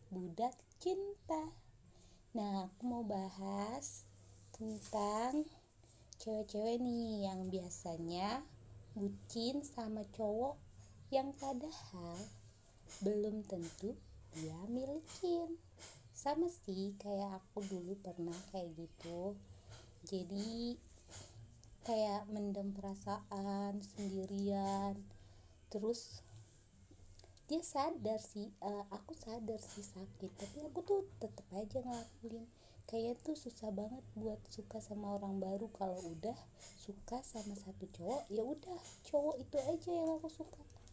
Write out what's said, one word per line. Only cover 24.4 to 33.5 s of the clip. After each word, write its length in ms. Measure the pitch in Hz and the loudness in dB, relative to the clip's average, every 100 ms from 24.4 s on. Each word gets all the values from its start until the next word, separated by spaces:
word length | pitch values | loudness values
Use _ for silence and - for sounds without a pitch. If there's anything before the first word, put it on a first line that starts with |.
| 202 196 196 196 202 202 202 - - - - - - | 4 6 6 4 2 0 -6 -12 -14 -16 -18 -20 -4
Terus 560 | 208 214 233 - - - - - - - - - - - - - - - | 2 4 2 -2 -12 -14 -16 -16 -20 -20 -20 -20 -18 -16 -16 -18 -18 2
dia 160 | 320 | 2
sadar 560 | - 277 302 320 214 220 | 4 2 2 4 2 2
sih, 320 | - 208 208 | 0 -4 -6
eh, 360 | - 196 208 202 | -4 -2 -2 -2
aku 240 | 202 - | -6 -8
sadar 480 | 320 220 233 220 214 | -8 -6 -4 -2 -4
sih 240 | - 208 202 | -6 -8 -8
sakit, 480 | 185 196 - 190 | -8 -10 -8 -8
tapi 320 | - 202 294 302 | -6 -8 -6 -4
aku 160 | 349 | -2
tuh 240 | 349 392 392 - | 6 4 4 -2
tetep 240 | 214 - - | -4 -4 -4
aja 240 | 185 214 262 247 | -2 0 0 0
ngelakuin. 640 | 240 226 - 226 226 233 - - - - | -2 -4 -8 -6 -6 -8 -14 -18 -16 -2
Kayaknya 320 | 226 226 240 | 2 4 2
tuh 160 | - 302 | 0 0
susah 320 | 240 | -2